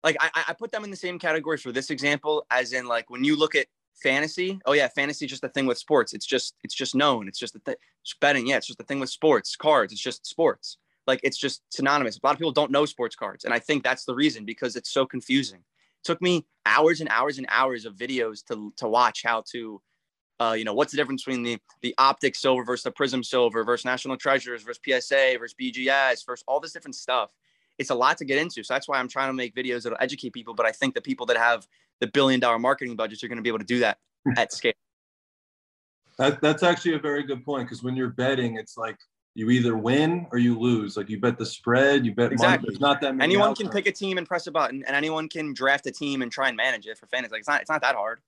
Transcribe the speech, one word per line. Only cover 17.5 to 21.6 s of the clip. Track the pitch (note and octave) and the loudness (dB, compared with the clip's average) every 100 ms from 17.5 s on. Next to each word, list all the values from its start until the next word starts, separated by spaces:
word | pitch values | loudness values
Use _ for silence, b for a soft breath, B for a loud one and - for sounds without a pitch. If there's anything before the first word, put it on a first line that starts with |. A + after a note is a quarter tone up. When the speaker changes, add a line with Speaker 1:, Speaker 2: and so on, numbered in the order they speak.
| A2 C3+ B2 A2 | 2 2 0 -10
Speaker 1:
of | |
videos | G2 B2 B2+ A2+ G#2 - | -10 -6 -2 -4 -6 -10
to, | A2+ G#2 - | -10 -10 -6
to | A#2 | 0
watch | A2+ A#2+ - | 4 4 2
how | A#2 A2+ - | -2 -2 -4
to, | B2 A2 G2+ _ _ _ _ _ _ | -12 -12 -16 _ _ _ _ _ _
uh, | A#2 | 0
you | A2+ | 0
know, | A2 | -2
what's | G#2+ C#3+ | 0 0
the | C#3+ | 0
difference | C#3 C3+ | -2 -4
between | - B2+ | -4 -4
the, | A#2+ A2+ | -4 -6